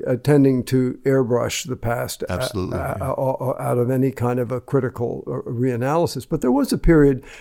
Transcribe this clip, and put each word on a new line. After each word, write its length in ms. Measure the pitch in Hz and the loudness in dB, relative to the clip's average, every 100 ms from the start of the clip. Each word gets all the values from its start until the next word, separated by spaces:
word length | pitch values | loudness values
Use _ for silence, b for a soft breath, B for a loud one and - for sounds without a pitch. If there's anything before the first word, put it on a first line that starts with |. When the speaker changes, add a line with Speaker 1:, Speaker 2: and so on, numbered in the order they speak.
| - | -4
Speaker 1:
uh, 100 | 123 | -2
tending 480 | - 147 135 127 | 4 6 6 4
to 340 | 120 131 127 - | 2 0 0 0
airbrush 640 | 139 135 120 120 117 - - | 0 2 2 0 -2 -6 -8
the 80 | 123 | -6
past, 460 | 117 120 127 - | -4 -4 -6 -8
uh, 40 | - | -6
Speaker 2:
Absolutely, 480 | 90 - 95 90 92 | -4 -4 -4 -4 -4
Speaker 1:
uh, 160 | - - | -6 -6
Speaker 2:
yeah. 120 | 135 | -4
Speaker 1:
uh, 20 | |
uh, 440 | - 131 131 131 - | -2 -2 -2 -4 -4
out 160 | 131 123 | -2 0
of 140 | 120 | 2
any 220 | 131 131 | 2 0
kind 260 | - 123 123 | 0 -2 -2
of 120 | 117 | -2
a 120 | 123 | -6
critical, 600 | - 139 123 - 120 - - | -2 0 0 -4 -6 -6 -8
uh, 240 | 135 - | -8 -6
reanalysis. 760 | 120 127 117 131 160 156 135 - | -2 0 0 0 0 0 -4 -6
But 140 | 156 | -2
there 120 | 247 | 2
was 200 | 269 262 | 2 2
a 60 | - | 2
period, 440 | 165 160 143 127 B B | 6 6 6 2 B B